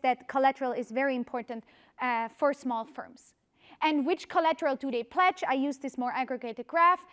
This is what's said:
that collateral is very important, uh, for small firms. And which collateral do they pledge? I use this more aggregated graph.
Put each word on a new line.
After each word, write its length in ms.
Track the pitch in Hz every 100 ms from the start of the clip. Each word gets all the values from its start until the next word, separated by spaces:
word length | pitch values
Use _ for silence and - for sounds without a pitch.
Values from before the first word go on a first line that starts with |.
that 260 | 262 247 -
collateral 440 | 269 269 269 262
is 180 | 240 247
very 260 | 226 277 262
important, 480 | 240 247 220 233 - _ _ -
uh, 260 | 254 233 226
for 240 | - 285
small 320 | 285 262 233 226
firms. 500 | - - - - _ _ _ - -
And 240 | 311 302 269
which 200 | 359 -
collateral 480 | 370 320 311 320 269
do 140 | 269
they 140 | 247
pledge? 400 | 233 320 370 370 339
I 60 |
use 240 | 269 277 269
this 200 | 269 -
more 120 | 247
aggregated 540 | 226 262 254 240 226 240
graph. 400 | 330 339 359 -